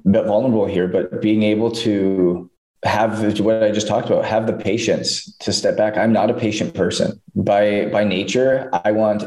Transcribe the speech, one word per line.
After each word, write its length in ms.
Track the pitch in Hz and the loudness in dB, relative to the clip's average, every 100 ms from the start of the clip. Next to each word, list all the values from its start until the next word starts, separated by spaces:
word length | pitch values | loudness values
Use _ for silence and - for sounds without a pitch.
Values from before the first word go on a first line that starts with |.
| 92 | 2
bit 160 | 107 - | 2 2
vulnerable 400 | 104 127 110 98 | 2 2 0 0
here, 220 | 95 90 | 0 0
but 340 | 92 87 - | -2 -2 -2
being 200 | 107 107 | 0 2
able 300 | 107 107 113 | 2 2 0
to 800 | 113 113 101 95 95 90 87 - _ _ _ | -2 -2 0 0 2 2 0 -6 _ _ _
have 560 | - 107 113 104 104 101 | -2 0 0 0 -2 0
what 240 | 107 113 | 0 2
I 80 | 107 | 2
just 160 | 104 - | 0 -2
talked 200 | 107 - | -2 0
about, 160 | 90 - | 0 0
have 220 | 107 113 | -2 -2
the 60 | |
patience 800 | 92 - 117 110 87 - - - - | -4 -4 -2 0 -2 -2 -6 -10 -10
to 140 | - | -6
step 220 | 98 101 95 | -2 -2 0
back. 200 | 107 92 | 0 0
I'm 140 | 110 | 0
not 160 | 107 107 | 2 2
a 40 | |
patient 400 | 120 110 107 - | 0 -2 -2 -4
person 460 | - 90 - - - - 101 | -2 -2 0 -4 -4 -8 -4
by, 500 | 98 101 104 101 92 | 0 2 2 0 0
by 180 | 104 | 0
nature. 680 | 104 92 98 120 131 131 - 87 | 0 0 0 0 2 0 -2 -2
I 80 | 107 | 0
want 320 | 107 110 104 | 2 2 0